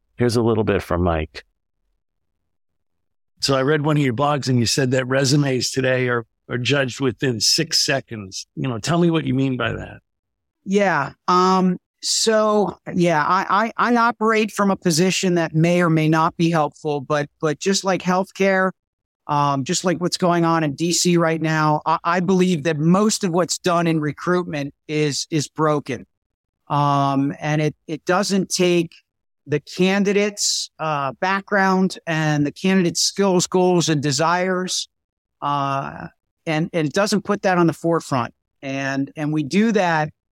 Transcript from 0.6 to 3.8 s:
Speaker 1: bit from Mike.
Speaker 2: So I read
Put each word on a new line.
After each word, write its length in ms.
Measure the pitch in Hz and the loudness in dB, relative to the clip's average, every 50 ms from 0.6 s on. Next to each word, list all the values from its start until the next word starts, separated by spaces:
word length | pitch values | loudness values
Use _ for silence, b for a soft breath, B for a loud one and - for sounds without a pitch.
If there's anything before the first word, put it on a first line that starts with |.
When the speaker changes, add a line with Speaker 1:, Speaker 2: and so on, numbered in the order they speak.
| 107 | 0
Speaker 1:
bit 180 | 101 101 92 | 0 0 -2
from 220 | - - 87 87 90 | -2 -2 -2 0 0
Mike. 400 | 87 82 80 80 - - - - _ _ _ _ _ _ _ _ _ _ _ _ _ _ _ _ _ _ _ _ _ _ _ _ _ _ _ _ _ _ _ _ _ _ _ _ _ _ - | 0 0 -2 -4 -6 -10 -20 -20 _ _ _ _ _ _ _ _ _ _ _ _ _ _ _ _ _ _ _ _ _ _ _ _ _ _ _ _ _ _ _ _ _ _ _ _ _ _ -8
Speaker 2:
So 160 | - - 139 | -4 -2 0
I 80 | 131 | 0
read 200 | 131 139 156 151 | 2 0 0 0